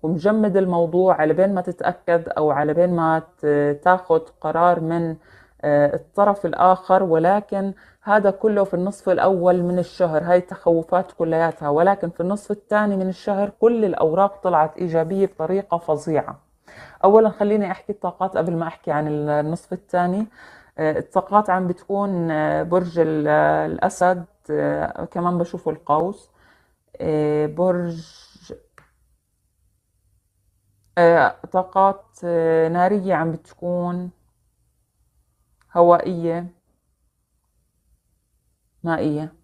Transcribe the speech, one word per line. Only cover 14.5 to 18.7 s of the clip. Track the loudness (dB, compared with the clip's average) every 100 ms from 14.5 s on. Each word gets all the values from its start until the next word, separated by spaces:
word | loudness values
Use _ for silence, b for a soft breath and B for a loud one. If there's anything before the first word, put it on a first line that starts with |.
| 0 0 -2
إيجابية | -2 -2 -2 0 -2
بطريقة | _ -4 -4 -2 -6
فظيعة. | -2 -4 0 -2 -4 -10 _ _ B B B B
أولا | 4 6 4
خليني | 0 -2 0 -2
أحكي | -6 -10
الطاقات | -8 -8 -6 -4 -2
قبل | -2 -4
ما |
أحكي | -6